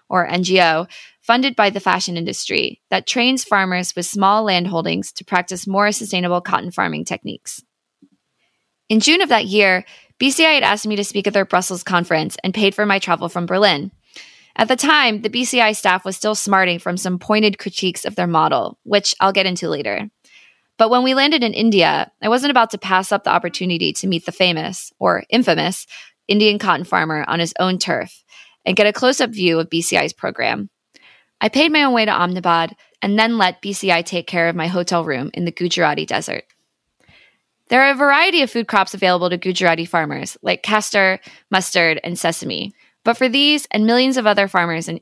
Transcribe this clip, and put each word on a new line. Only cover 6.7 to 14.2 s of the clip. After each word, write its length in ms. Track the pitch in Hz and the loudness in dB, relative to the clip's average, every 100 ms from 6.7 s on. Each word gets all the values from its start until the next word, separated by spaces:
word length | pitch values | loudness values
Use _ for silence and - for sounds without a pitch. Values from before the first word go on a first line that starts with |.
farming 320 | 180 175 151 | -4 -4 -4
techniques. 580 | - - - - - - _ _ _ _ _ _ _ _ _ _ _ _ - | -8 -10 -10 -14 -14 -16 _ _ _ _ _ _ _ _ _ _ _ _ 0
In 140 | 220 | 2
June 200 | 269 330 | 4 2
of 60 | 349 | 4
that 180 | 226 196 | 2 2
year, 380 | 208 196 185 - - _ - | 4 4 2 -2 -20 _ -2
B 140 | 262 | 0
C 140 | 262 320 | 2 4
I 60 | |
had 120 | 294 | 4
asked 240 | 220 208 214 | 2 0 -2
me 80 | 208 | -4
to 80 | |
speak 240 | 202 202 196 | -4 -2 0
at 60 | |
their 120 | 202 190 | 0 2
Brussels 380 | 180 185 180 | 0 0 -8
conference 540 | - 180 175 156 - - | -2 -2 0 -2 -2 -6
and 100 | 190 | -6
paid 200 | 202 220 | 0 0
for 120 | - 208 | 2 0
my 120 | 196 | 0
travel 320 | - 170 170 | 0 -2 -2
from 160 | 180 175 | -6 -2
Berlin. 460 | 185 202 147 190 _ _ - | 2 2 2 -4 _ _ -20